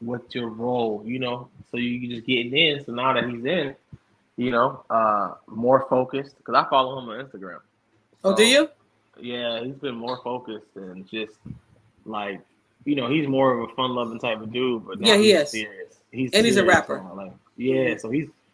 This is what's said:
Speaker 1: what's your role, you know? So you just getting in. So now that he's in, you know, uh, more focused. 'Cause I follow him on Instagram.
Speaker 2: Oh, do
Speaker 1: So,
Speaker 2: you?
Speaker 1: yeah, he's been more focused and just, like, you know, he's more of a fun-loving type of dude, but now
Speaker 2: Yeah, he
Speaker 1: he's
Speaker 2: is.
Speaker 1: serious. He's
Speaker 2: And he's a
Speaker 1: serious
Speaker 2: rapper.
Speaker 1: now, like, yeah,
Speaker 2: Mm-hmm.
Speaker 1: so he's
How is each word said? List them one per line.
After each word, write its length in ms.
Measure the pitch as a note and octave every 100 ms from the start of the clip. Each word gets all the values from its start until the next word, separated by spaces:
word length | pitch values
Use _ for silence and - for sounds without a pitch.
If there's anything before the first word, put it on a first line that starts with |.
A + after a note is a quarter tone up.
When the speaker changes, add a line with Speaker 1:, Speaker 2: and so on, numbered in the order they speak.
Speaker 1:
what's 320 | A#2 B2 -
your 140 | B2+ A#2
role, 540 | A2 B2 B2 A2+ G#2 G#2+
you 140 | C3
know? 300 | B2 B2 C3 - -
So 80 | A#2+
you 300 | A#2+ B2 B2
just 180 | A#2 A2+
getting 300 | B2 A#2+ C#3+
in. 280 | E3 C#3+ C3
So 80 |
now 200 | A#2+ C3
that 140 | B2+ A#2+
he's 140 | A#2+
in, 320 | B2 C#3+ C#3 - _ - _ _ _ -
you 140 | B2
know, 320 | A#2+ C3 C3+ -
uh, 440 | A2+ A2 G#2 F#2 - -
more 380 | A2 A#2+ C3 -
focused. 460 | B2+ B2+ C3+ C#3 _
'Cause 120 | - B2+
I 120 | D3
follow 280 | C#3 B2+ C3+
him 100 | A#2
on 160 | A2 C#3
Instagram. 340 | G2 F#2 E2 _ _ _ _ _ _
Speaker 2:
Oh, 100 | F#3+ F#3+
do 80 |
Speaker 1:
So, 60 | A#3
Speaker 2:
you? 200 | C#4 D4+ _ _ _ _ -
Speaker 1:
yeah, 440 | A#2+ B2 A#2+ A2+
he's 120 | B2 C#3
been 200 | C#3+ A#2
more 240 | A#2 B2
focused 520 | A#2+ B2 A2+ G#2+ - F#2+
and 320 | F#2 F2+ F#2+
just, 260 | A2 G#2+ - - - _ _ _ _ -
like, 360 | G#2+ G2+ F#2+ - _ _ _ C#3+
you 100 | C#3+
know, 120 | A#2+
he's 180 | D#3 C#3
more 320 | C3+ C3 A#2+
of 100 | A2+
a 40 | -
fun-loving 440 | B2+ B2 A#2 A#2
type 220 | B2 A2
of 100 | A2
dude, 360 | B2 B2+ A2+ G2
but 120 | F#2+
now 100 | G2+
Speaker 2:
Yeah, 80 | G#3
he 140 | G#3+
Speaker 1:
he's 80 | F3
Speaker 2:
is. 80 | D3
Speaker 1:
serious. 480 | A2+ G#2 F#2+ F2+ _ _
He's 200 | A#2+ B2+
Speaker 2:
And 120 | G3+ A#3
he's 100 | G3
a 40 |
Speaker 1:
serious 120 | F3+
Speaker 2:
rapper. 240 | E3 - C#3
Speaker 1:
now, 100 | F#2+ F#2+
like, 180 | F#2+ - _ -
yeah, 180 | B2+ C3
Speaker 2:
Mm-hmm. 240 | B2 G#2+
Speaker 1:
so 100 | A2+
he's 180 | C#3 D3 _ _